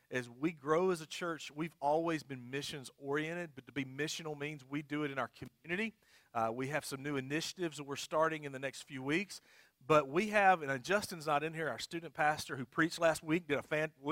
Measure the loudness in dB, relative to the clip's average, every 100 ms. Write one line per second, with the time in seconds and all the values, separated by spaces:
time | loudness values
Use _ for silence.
0 | -6 -4 -4 -2 -2 -2 2 2 2 0
1 | -4 -6 -6 -6 -8 -6 -8 -2 0 2
2 | 2 -2 -4 -10 -8 -6 -6 -10 -12 -10
3 | -2 -2 -2 -4 -8 -12 -8 -6 -4 -2
4 | -2 -2 -6 -6 -6 -6 -6 -6 -2 -2
5 | 0 0 -2 -4 -16 _ -4 -2 -2 -6
6 | _ -20 _ 0 0 0 0 -2 -2 -6
7 | -2 -2 -2 -2 -4 -4 -6 -4 -8 -8
8 | 0 4 4 2 -6 -6 -8 -8 -10 -6
9 | 0 0 0 -8 _ -20 -20 _ 6 6
10 | 6 0 4 6 8 6 4 -2 2 0
11 | 0 -6 0 2 0 -4 -4 -4 -6 -8
12 | -6 2 2 2 -2 -6 -4 2 2 4
13 | 4 4 2 0 2 -2 0 -2 -2 -4
14 | -4